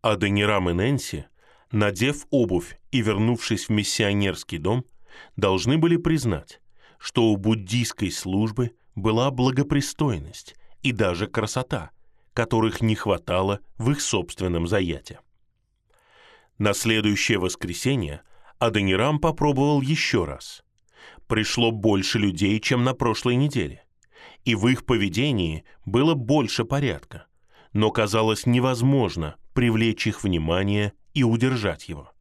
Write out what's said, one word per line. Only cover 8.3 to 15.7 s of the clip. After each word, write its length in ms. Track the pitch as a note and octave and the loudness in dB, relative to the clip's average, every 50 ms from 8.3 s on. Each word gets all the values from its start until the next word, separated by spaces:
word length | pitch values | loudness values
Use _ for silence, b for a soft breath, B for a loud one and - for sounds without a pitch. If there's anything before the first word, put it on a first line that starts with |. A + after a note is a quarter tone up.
| F#2 G2 G#2+ A2+ G#2+ A#2 B2 A#2+ - _ _ _ _ | -2 0 0 -2 -2 -2 -4 -4 -4 _ _ _ _
была 360 | - F#2+ A2 A2 A#2 B2 C#3 | -4 -2 0 0 2 0 0
благопристойность 1200 | C#3 B2 B2+ C3 B2+ C3+ C#3+ C#3+ D3+ C#3+ C3+ - - - D3+ C#3+ A2 D#2+ C#2+ D2 - - - - - - - - - - - | 0 2 0 2 2 0 0 0 0 -2 -2 -2 -4 -2 -2 -2 -2 -4 -6 -12 -18 -20 -20 -20 -20 -20 -20 -20 -20 -6 -4
и 100 | B2+ A#2+ | -4 0
даже 340 | G2+ A2+ G#2+ G#2+ E2+ G2+ | 0 0 0 0 -2 -4
красота, 640 | G2+ - - G#2+ A2 - B2+ B2+ - - G2+ D#2+ C#2+ - _ - - _ _ _ _ _ | -4 -2 -4 -4 -2 -4 -6 -6 -4 -6 -8 -8 -10 -18 _ -20 -20 _ _ _ _ _
которых 480 | - A#2 A2+ - A2+ A2 A2+ G#2 - A#2 | -4 -2 0 0 0 0 0 0 0 0
не 120 | A2 A2 | 0 0
хватало 680 | G2+ - G2+ G2 E2+ - - F2+ F#2 F#2+ G2 G2+ G2 - - - - | 0 0 -2 -2 -2 0 -2 0 0 0 0 -2 -4 -6 -18 -12 -4
в 120 | A2 A#2+ | -2 -2
их 100 | D3 C#3+ | -2 -2
собственном 680 | - - - G2+ E2+ - - - F#2 F2+ E2+ E2+ E2+ | -2 -2 -2 -2 -4 -4 -8 -6 -4 -2 -2 -2 -2
заяте. 540 | E2+ G2 G#2 F#2 F2 D#2 C2+ - - - - _ _ _ _ _ _ _ _ _ _ | 0 0 0 0 -2 -4 -8 -10 -18 -20 -20 _ _ _ _ _ _ _ _ _ _